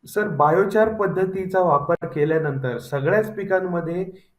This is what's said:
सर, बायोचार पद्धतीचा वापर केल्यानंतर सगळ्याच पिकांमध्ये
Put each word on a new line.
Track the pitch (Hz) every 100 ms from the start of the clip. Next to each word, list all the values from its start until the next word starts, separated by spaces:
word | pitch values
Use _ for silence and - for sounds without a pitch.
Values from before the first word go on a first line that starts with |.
| -
सर, | 202 202
बायोचार | 147 147 170 196 214 220
पद्धतीचा | 214 190 185 190 190 185 185
वापर | 180 143 - 170
केल्यानंतर | - 151 151 160 151 135 131 117
सगळ्याच | - 143 139 208 214
पिकांमध्ये | 208 185 185 185 175 160 170 190 185 _